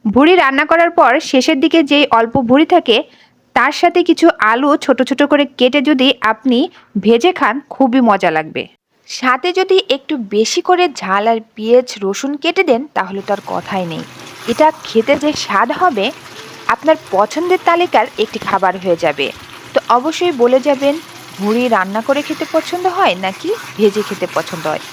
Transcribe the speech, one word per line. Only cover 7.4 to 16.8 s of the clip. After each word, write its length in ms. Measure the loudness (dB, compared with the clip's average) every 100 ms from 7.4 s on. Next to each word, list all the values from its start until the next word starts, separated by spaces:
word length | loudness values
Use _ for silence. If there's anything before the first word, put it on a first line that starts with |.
| -2 -2 -10
খুবই 260 | -2 2 4
মজা 300 | 4 4 2
লাগবে। 320 | 0 -4 -10 -12 _ _ _ _
সাথে 400 | -4 -2 0 0
যদি 240 | -2 2 2 2 -4
একটু 180 | -2 -8 -2
বেশি 300 | -2 0 -2
করে 240 | 0 2 2 -2
ঝাল 240 | -2 0 0
আর 100 | -2 -4
পেঁয়াজ 340 | -10 2 2 2 -6
রসুন 300 | -6 -4 -6 -4
কেটে 260 | -4 -2
দেন, 180 | 0 0 -2
তাহলে 260 | -6 -6 -8 -6
তো 40 |
আর 100 | -6 -4
কথাই 380 | -8 -6 -6 -6
নেই। 180 | -10 -14 -18 -20 -14 -8
এটা 180 | 2 2 0
খেতে 300 | -2 -2 0 0
যে 80 | 0 -4
স্বাদ 240 | -2 -2 0 0
হবে, 260 | -2 0 -6 -8 -20 -20 -20 -10 -6
আপনার 280 | -2